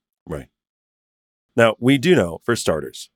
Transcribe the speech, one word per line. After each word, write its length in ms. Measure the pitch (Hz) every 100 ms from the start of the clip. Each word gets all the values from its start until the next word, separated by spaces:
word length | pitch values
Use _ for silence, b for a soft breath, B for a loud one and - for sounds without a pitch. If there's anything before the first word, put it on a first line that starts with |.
| _ _ -
Right. 200 | 73 - _ _ _ _ _ _ _ _ _ _ -
Now, 200 | 113 107
we 200 | 123 139
do 160 | 170
know, 260 | 151 87 82
for 100 | - 113
starters, 540 | - 78 67 - -